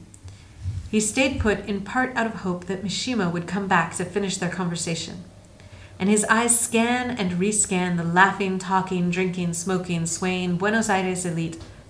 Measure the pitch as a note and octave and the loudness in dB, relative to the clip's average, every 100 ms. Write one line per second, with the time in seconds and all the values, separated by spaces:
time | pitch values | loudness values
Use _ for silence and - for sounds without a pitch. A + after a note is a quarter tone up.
0 | - - - - - - - - - G#3+ | -14 -20 -18 -18 -18 -10 -6 -6 -2 0
1 | G#3+ - C4+ C4+ G#3+ G3 - G3 - B3+ | 2 2 0 2 2 0 0 -4 -2 -2
2 | B3+ - A3+ F3+ F#3 F3+ - F#3+ F#3+ - | -2 0 -2 -2 -4 -4 -4 -6 -4 -4
3 | - A#3+ F3 E3+ E3 G3 G3 F#3 E3 - | -2 0 0 -2 -4 -4 2 2 2 -2
4 | F3 G#3 G3 F#3 F3 E3+ F3+ E3+ - E3 | -4 -2 -2 -2 -2 -2 -2 -2 -4 -4
5 | - F3+ F3 - - - - - - - | -6 -10 -16 -20 -20 -20 -20 -20 -16 -2
6 | F#3 G#3 G#3 A3+ A#3+ - - A3+ A#3 B3 | 2 4 4 4 4 2 2 2 4 2
7 | B3 A#3+ F#3 F3 G3 G#3 - F#3 F3+ F3 | 0 -2 0 2 2 2 2 0 0 0
8 | E3+ F3 F#3+ F#3+ F#3+ F#3+ F3+ F#3+ F3+ F#3 | 2 6 6 4 0 -2 0 0 2 0
9 | F3 F3 F#3 F3+ F3 E3+ G3 F#3 F3+ E3+ | 2 2 0 0 -2 -2 -2 -2 0 -2
10 | E3 - F#3 F#3 F3+ F3 G3+ A3+ A3 F#3+ | -2 -2 -2 0 0 0 2 2 2 2
11 | F#3+ F3+ F3+ E3 E3 - - - | 0 -2 -2 -2 -2 -6 -14 -18